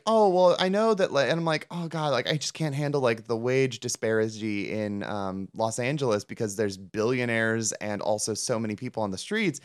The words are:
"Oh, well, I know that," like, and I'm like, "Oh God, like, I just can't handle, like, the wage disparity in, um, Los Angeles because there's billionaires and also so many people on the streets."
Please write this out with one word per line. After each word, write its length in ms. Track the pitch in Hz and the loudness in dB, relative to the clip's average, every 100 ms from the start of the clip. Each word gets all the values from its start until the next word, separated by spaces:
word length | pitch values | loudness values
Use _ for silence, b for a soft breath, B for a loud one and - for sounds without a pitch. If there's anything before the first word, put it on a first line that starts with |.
| - | 2
"Oh, 240 | 220 208 | 6 6
well, 260 | 180 180 - | 8 6 6
I 120 | 185 | 2
know 240 | 202 226 | 4 2
that," 180 | 202 185 | 4 2
like, 160 | 139 123 | 2 2
and 100 | 160 | 2
I'm 60 | |
like, 220 | 165 151 - | 0 -2 -4
"Oh 180 | 170 165 | -8 -6
God, 200 | 165 151 | -4 0
like, 180 | 127 123 | 0 0
I 120 | 151 | -2
just 160 | - | -2
can't 200 | - 160 | -4 -4
handle, 280 | 139 147 143 | -2 0 2
like, 240 | 127 113 110 | 2 0 -2
the 100 | 117 | -2
wage 440 | 120 131 135 113 | 2 2 2 0
disparity 920 | 120 - 113 110 110 110 107 101 82 | -8 -2 0 2 2 -2 -4 -2 -2
in, 300 | 104 104 101 | -4 -2 -4
um, 460 | - 104 98 95 95 | -4 -4 -4 -6 -8
Los 240 | - 113 113 | -4 -4 -2
Angeles 460 | 123 147 135 104 | -2 -2 0 0
because 320 | - 113 110 98 | -2 -6 -6 -2
there's 220 | 104 95 | -2 -4
billionaires 920 | 95 107 107 127 120 113 113 113 107 | -8 -2 0 0 0 0 2 0 -2
and 280 | - 104 104 | -4 -6 -4
also 320 | - 107 - | -2 -2 -2
so 260 | 107 - 113 | -4 -2 -2
many 180 | 113 104 | -2 -6
people 260 | 123 117 | -8 -4
on 80 | 107 | -4
the 80 | 92 | -6
streets." 420 | - 214 202 135 | -4 -2 -2 -4